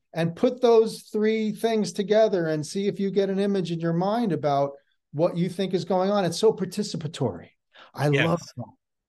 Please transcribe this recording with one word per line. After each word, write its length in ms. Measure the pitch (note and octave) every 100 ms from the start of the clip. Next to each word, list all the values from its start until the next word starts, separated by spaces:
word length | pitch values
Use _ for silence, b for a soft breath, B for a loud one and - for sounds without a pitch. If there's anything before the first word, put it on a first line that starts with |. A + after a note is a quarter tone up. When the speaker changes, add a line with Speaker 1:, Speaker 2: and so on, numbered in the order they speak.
| _
Speaker 1:
and 220 | E3 E3 E3
put 260 | B3+ B3+
those 420 | A#3+ A3+ A3 -
three 480 | - G#3+ G#3+ A3 G#3+
things 400 | G#3 A3+ A3 F3+
together 540 | - G3 G#3 A3 G3 D#3+
and 180 | D#3 D3
see 220 | G3 G3
if 120 | F#3
you 120 | G3
get 180 | G3 G3
an 100 | F#3+
image 320 | G3+ G3 E3
in 80 | E3+
your 140 | E3
mind 380 | E3+ F#3+ A3+ A3+
about 380 | D3+ D3 C#3 C#3+ - b b _
what 260 | C#3+ E3+ -
you 120 | -
think 240 | - F#3+
is 120 | F#3 -
going 240 | F#3 F#3+
on. 140 | G#3 F3
It's 140 | E3+
so 120 | A3
participatory. 1000 | G#3+ F#3 G#3 G#3 - D3 - B2 F2 - _ _ B B
I 140 | - D3
Speaker 2:
Yes. 180 | C#3 E3
Speaker 1:
love 120 | E3+ - -
that. 80 | A#2+ - _ _